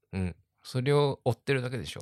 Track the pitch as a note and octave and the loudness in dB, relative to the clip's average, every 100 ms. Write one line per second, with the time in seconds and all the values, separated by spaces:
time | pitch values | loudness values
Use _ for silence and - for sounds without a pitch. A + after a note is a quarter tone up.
0 | _ F#2+ F2+ - _ _ - C3 B2+ D3 | _ -4 -4 -6 _ _ -8 -2 2 4
1 | C#3+ C3 B2+ A#2 - C3+ B2 B2 D2+ - | 2 0 0 0 0 0 -2 -6 -8 6